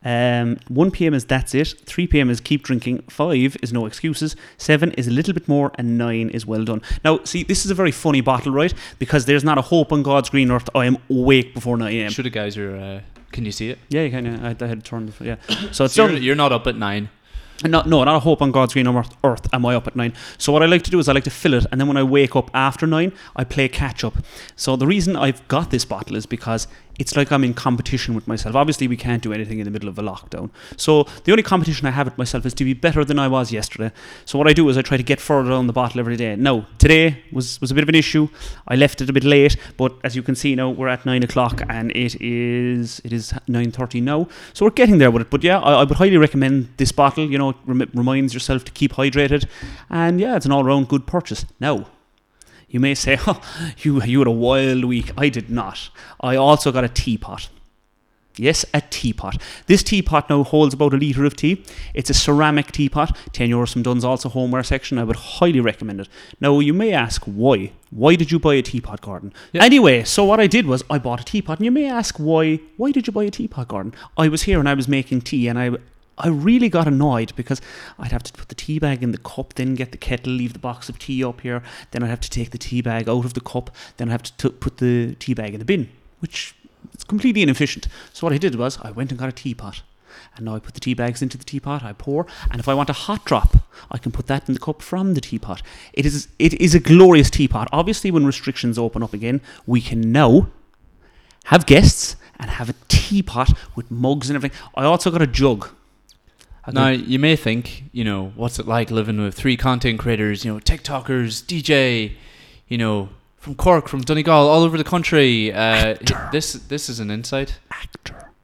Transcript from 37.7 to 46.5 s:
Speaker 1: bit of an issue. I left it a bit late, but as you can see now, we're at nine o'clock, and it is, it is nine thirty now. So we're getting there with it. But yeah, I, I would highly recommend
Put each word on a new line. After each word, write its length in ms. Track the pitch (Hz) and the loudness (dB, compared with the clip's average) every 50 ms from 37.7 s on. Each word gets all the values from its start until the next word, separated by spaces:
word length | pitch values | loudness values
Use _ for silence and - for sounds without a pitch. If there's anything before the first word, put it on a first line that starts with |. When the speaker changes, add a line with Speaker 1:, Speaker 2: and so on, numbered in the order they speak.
| 135 | 0
Speaker 1:
bit 100 | 143 151 | 0 2
of 60 | 147 | 4
an 60 | 160 | 4
issue. 340 | 160 151 - - 156 151 151 - - - - - - - - | 4 4 4 2 0 0 0 -2 -12 -14 -14 -14 -14 -8 -2
I 60 | 123 131 | 2 4
left 240 | 139 143 - - | 4 4 2 -2
it 80 | 135 127 | -4 0
a 40 | 139 | 0
bit 120 | 135 123 | 2 4
late, 320 | 139 147 143 139 143 139 - - - - | 6 6 6 6 6 4 2 -4 -10 -6
but 180 | - 131 127 123 - - | -2 -2 -2 -2 -4 -8
as 100 | 131 117 | -6 -6
you 80 | 127 120 | -6 -4
can 120 | - 131 | -4 -4
see 200 | 127 - 147 135 | -2 0 -2 0
now, 140 | 127 131 131 | 0 -2 -4
we're 180 | 127 - 131 131 | -4 -4 -4 -4
at 180 | 127 120 - | -4 -4 -2
nine 180 | 135 127 127 123 | -2 0 0 0
o'clock, 380 | 120 - 131 123 117 113 113 - - | 0 0 0 0 0 0 -4 -6 -6
and 220 | 113 117 113 117 | -6 -6 -4 -4
it 240 | - - 123 120 120 - | -2 -2 -4 -4 -4 -6
is, 800 | - 117 120 120 120 120 120 123 123 123 123 123 120 117 - - - | -6 -4 -4 -2 -2 -2 -2 -2 -2 -2 -2 -2 -4 -6 -8 -12 -10
it 80 | 120 113 | -6 -6
is 200 | 117 107 - - - _ - | -6 -4 -6 -8 -8 _ -4
nine 240 | 123 117 120 117 | -2 0 0 -2
thirty 280 | 117 127 131 120 - 123 | -2 -4 -8 -6 -4 -2
now. 260 | 120 131 147 151 175 170 - - - - - | -2 0 0 -2 -2 -4 -6 -20 -20 -20 -4
So 120 | - 196 | 2 2
we're 60 | 214 | 2
getting 260 | 214 - 254 220 208 170 | 4 6 6 6 8 8
there 140 | 139 127 | 8 6
with 120 | 117 117 117 | 6 4 0
it. 60 | - | 0
But 140 | - 143 - | -2 0 2
yeah, 160 | 170 180 196 | 2 2 2
I, 140 | - - 147 | 4 4 6
I 100 | 127 143 | 6 4
would 140 | 139 - - | 4 4 4
highly 200 | 180 196 190 170 | 4 6 6 6
recommend 520 | 151 147 - 139 135 131 | 6 6 4 2 2 2